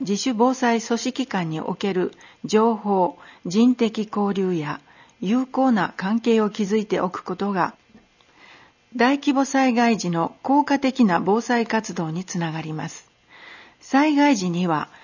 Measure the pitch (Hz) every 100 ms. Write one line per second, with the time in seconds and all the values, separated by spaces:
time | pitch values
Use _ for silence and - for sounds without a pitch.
0 | 170 202 269 214 254 254 247 233 220 233
1 | 262 254 254 190 165 156 - 180 202 180
2 | 180 - - - - 214 226 220 208 190
3 | 180 - - - 180 196 247 240 226 220
4 | 214 208 202 196 185 175 147 - _ -
5 | - - 180 247 254 262 262 214 165 -
6 | 190 226 233 226 208 214 190 214 208 180
7 | 185 - - 180 202 190 160 - _ -
8 | _ _ _ _ - - - _ _ 240
9 | 240 285 294 269 269 269 262 233 233 202
10 | 175 170 165 - - 277 285 277 262 262
11 | 214 170 170 220 233 240 220 220 214 180
12 | 160 165 185 175 165 160 156 156 160 -
13 | - _ _ - - - - _ - 262
14 | 311 285 294 226 180 170 180 151 - -